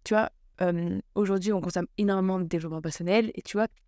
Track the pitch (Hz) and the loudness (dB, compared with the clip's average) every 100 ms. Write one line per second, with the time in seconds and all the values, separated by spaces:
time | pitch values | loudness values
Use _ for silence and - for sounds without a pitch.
0 | - 214 - _ - - 180 170 170 190 | 0 2 0 _ -20 -2 0 0 -2 -4
1 | - 202 196 196 196 196 175 180 175 - | -4 -2 2 2 2 0 0 -4 -4 0
2 | 202 190 185 185 165 170 160 160 156 - | 2 2 2 0 -2 -4 -4 -6 -6 -6
3 | 170 214 220 - - 202 226 _ | 2 2 2 -4 -6 -2 -2 _